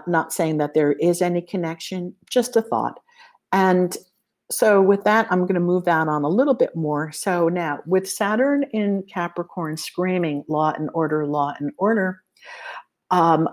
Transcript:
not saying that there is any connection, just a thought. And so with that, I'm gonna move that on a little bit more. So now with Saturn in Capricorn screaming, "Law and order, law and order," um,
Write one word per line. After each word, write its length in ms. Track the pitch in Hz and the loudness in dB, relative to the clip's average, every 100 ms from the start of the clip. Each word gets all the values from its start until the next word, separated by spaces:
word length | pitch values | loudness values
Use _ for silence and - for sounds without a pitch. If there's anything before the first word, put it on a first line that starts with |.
| - | 0
not 240 | 170 - | -2 -2
saying 240 | - 160 156 | -2 -2 0
that 140 | 147 | 0
there 200 | 156 147 | 2 2
is 280 | 147 175 175 | 2 0 2
any 200 | 175 175 | 0 -2
connection, 720 | 170 185 165 165 - 185 175 - _ | -4 -6 -6 -8 -10 -8 -8 -12 _
just 260 | 247 240 226 | -2 0 -2
a 60 | |
thought. 400 | 226 110 113 - _ _ - _ _ | -2 -2 -4 -8 _ _ -20 _ _
And 460 | 196 190 180 180 - - _ _ _ - | 2 4 2 0 -4 -14 _ _ _ -12
so 320 | - 220 202 | 2 4 6
with 220 | 190 202 | 4 4
that, 240 | 208 220 220 | 4 2 2
I'm 160 | 180 180 | 0 0
gonna 140 | 185 | 0
move 240 | 175 180 | 0 0
that 240 | 175 160 156 | 2 0 0
on 160 | 151 | 0
a 60 | 147 | 2
little 240 | 202 294 | 2 2
bit 200 | 254 165 165 | 2 0 0
more. 340 | 151 147 151 | -2 -2 -4
So 380 | - 196 175 170 | -6 -2 0 0
now 320 | 180 165 143 160 | 0 -4 -6 -2
with 240 | 185 190 | -2 0
Saturn 540 | - 202 214 277 285 277 | -4 -2 0 2 0 -2
in 320 | 220 202 196 | -2 0 -2
Capricorn 720 | 196 185 170 175 170 - 160 160 | -4 -6 -4 -6 -8 -6 -6 -6
screaming, 680 | - - 185 185 165 143 - | -8 -4 -2 0 -2 -4 -2
"Law 240 | 156 156 | 0 0
and 180 | - 156 | 0 -4
order, 340 | 165 156 156 147 | -2 0 0 0
law 260 | 147 143 143 | -2 -2 -4
and 140 | 143 - | -8 -2
order," 440 | 202 226 185 185 _ _ - - - - - _ - | 0 0 -2 -6 _ _ -20 -18 -16 -16 -20 _ -2
um, 360 | 180 170 156 160 | 2 4 4 2